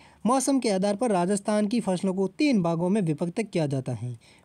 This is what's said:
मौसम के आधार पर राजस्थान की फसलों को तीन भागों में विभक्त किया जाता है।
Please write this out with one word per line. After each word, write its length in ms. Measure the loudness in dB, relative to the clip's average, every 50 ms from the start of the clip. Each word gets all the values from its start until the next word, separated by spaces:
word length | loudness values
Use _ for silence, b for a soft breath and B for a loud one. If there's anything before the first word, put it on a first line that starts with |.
| B B B B B
मौसम 340 | 2 2 2 2 2 2 2
के 100 | 2 2
आधार 260 | 0 2 2 0 0
पर 160 | 0 0 0
राजस्थान 560 | 2 2 2 2 0 -2 0 0 0 0 0
की 120 | 0 0 -2
फसलों 340 | 0 -2 -2 -2 -2 -2 -2
को 140 | -2 -2
तीन 360 | -4 -2 0 2 2 2 2 2
भागों 260 | 2 0 0 0 0
में 120 | 0 0
विभक्त 400 | 0 0 -2 -2 -4 -4 -4 -4
किया 260 | -6 -2 -2 -2 0
जाता 260 | 0 -2 -4 -4 -4 -6
है। 200 | -6 -6 -10 -10 -12 b b b b